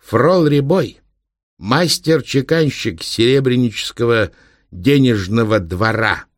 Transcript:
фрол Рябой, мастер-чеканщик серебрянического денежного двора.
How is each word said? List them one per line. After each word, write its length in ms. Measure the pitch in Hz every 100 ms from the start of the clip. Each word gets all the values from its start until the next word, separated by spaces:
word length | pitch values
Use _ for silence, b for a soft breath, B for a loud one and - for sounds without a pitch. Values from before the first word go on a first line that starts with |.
фрол 460 | - 110 139 185 151
Рябой, 540 | 143 139 185 123 - _ _ _ _ _ _
мастер-чеканщик 1400 | 92 135 175 - - 160 - 135 131 165 151 - - 82
серебрянического 1300 | - - 117 135 131 123 123 104 - - 117 113 98 b b b b
денежного 920 | 87 95 143 131 110 92 113 110 107
двора. 640 | 82 90 110 107 110 85 -